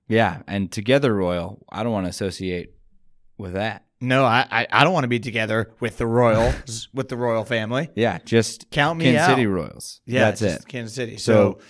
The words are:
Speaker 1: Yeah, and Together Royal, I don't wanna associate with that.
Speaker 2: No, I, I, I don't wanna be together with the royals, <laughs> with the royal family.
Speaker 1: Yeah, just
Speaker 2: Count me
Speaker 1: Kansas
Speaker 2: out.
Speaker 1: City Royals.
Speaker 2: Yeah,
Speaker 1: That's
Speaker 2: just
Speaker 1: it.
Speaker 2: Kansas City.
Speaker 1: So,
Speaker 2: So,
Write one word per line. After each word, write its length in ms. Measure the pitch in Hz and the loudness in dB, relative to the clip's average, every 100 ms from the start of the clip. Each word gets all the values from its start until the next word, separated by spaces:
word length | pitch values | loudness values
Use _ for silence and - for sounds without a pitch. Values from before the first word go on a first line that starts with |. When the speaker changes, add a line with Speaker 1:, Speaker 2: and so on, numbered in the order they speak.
| - | -2
Speaker 1:
Yeah, 360 | 113 104 78 - | 0 0 -2 -8
and 240 | 101 95 | -6 -6
Together 440 | - 104 135 139 | -6 0 2 2
Royal, 500 | 101 90 87 87 - - | 0 0 -2 -4 -12 -14
I 120 | 95 | -8
don't 100 | 117 | -4
wanna 160 | 107 92 | -2 -4
associate 680 | - 98 - 92 87 - - _ _ _ _ _ - | -4 -6 -6 -6 -6 -8 -18 _ _ _ _ _ -16
with 160 | 95 | -10
that. 320 | 95 110 101 _ - | -6 -6 -8 _ -10
Speaker 2:
No, 220 | 127 131 131 | -2 2 2
I, 200 | 117 - | 2 0
I, 160 | 113 - | -2 0
I 140 | 107 | 4
don't 80 | 147 | 4
wanna 160 | 185 123 | 2 0
be 100 | 120 | -2
together 540 | 113 110 110 110 104 - | -4 -4 -2 -2 -2 -4
with 160 | 117 - | -8 -4
the 100 | 117 | 0
royals, 840 | 117 120 110 120 - - 113 - | 4 4 4 2 0 -6 -12 -10
<laughs> 40 | |
with 140 | 135 120 | -8 -6
the 80 | 120 | -4
royal 260 | 120 113 | -2 -2
family. 440 | 107 117 110 123 160 - | -2 -2 -2 -4 -4 -2
Speaker 1:
Yeah, 220 | 117 87 | -2 -2
just 460 | - 113 110 - - | 0 2 2 -4 -8
Speaker 2:
Count 280 | 147 147 165 | -2 0 2
me 80 | 165 | 2
Speaker 1:
Kansas 160 | 147 | 4
Speaker 2:
out. 60 | 175 | 4
Speaker 1:
City 160 | 135 110 | 4 2
Royals. 560 | 92 73 - - - | 0 -4 -12 -18 -18
Speaker 2:
Yeah, 200 | - 127 110 | -4 2 2
Speaker 1:
That's 140 | 104 | 2
Speaker 2:
just 200 | 104 73 | -2 -2
Speaker 1:
it. 80 | - | -8
Speaker 2:
Kansas 260 | 123 113 | -12 -10
City. 220 | 120 117 104 | -10 -10 -6
Speaker 1:
So, 160 | - | 2
Speaker 2:
So, 260 | 110 101 95 - | 4 4 0 -14